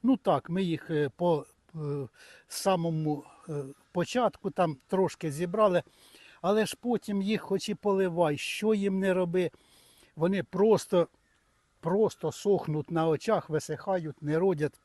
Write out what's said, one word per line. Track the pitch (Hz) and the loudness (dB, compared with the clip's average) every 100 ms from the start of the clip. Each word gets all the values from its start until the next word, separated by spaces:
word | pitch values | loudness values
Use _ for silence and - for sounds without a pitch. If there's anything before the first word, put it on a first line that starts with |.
Ну | 233 254 | 2 2
так, | 208 147 - | 2 0 0
ми | 175 | -2
їх, | 185 156 - | -2 -4 -2
е, | 156 143 - | -2 -2 0
по, | 175 156 131 _ _ 160 | 0 0 -2 _ _ -10
е, | 147 143 127 _ - - _ | -8 -6 -8 _ -20 -20 _
самому, | - 196 185 170 160 151 147 - - - | -4 0 0 0 -2 -2 -4 -8 -20 -10
е, | 147 135 139 _ | -8 -10 -14 _
початку | 180 170 247 226 - 196 | -4 -2 0 0 -2 -8
там | - 170 139 _ | 0 0 -2 _
трошки | 190 180 - 160 | 0 0 -2 -8
зібрали, | 143 180 208 214 175 - _ - - - - | -4 -4 2 4 4 -2 _ -20 -20 -20 -6
але | 175 214 208 | 0 0 0
ж | - | -4
потім | 240 226 - 202 | -4 -4 -2 -2
їх | 196 214 | 0 -2
хоч | - 196 - | -2 -4 -4
і | 202 | -4
поливай, | 208 190 185 170 165 147 | 0 2 0 2 0 0
що | - - 208 | -6 -2 0
їм | 220 196 190 | 2 0 0
не | 190 | 0
роби, | 185 180 180 175 - _ _ _ _ _ - | 0 0 0 -2 -6 _ _ _ _ _ -2
вони | 170 196 | 0 0
просто, | - 180 220 196 - 180 165 _ _ _ _ _ _ _ | -4 2 4 4 4 2 2 _ _ _ _ _ _ _
просто | 165 196 208 - 156 | -2 2 2 0 -6
сохнуть | - 202 185 - 151 143 | -2 0 0 0 -4 -2
на | 165 165 | 0 2
очах, | 151 - 202 - | 0 0 0 0
висихають, | 156 - 147 - 185 156 - | -4 -4 -8 -2 -4 -4 -8
не | 147 160 | -2 2
родять. | 190 160 147 _ | 2 2 -2 _